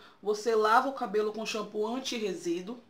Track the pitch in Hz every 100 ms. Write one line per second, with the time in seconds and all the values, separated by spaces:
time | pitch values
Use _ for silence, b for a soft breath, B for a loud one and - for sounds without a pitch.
0 | B B 196 208 240 220 214 240 269 277
1 | 226 208 214 220 214 220 196 214 214 254
2 | 262 240 208 170 175 175 180 247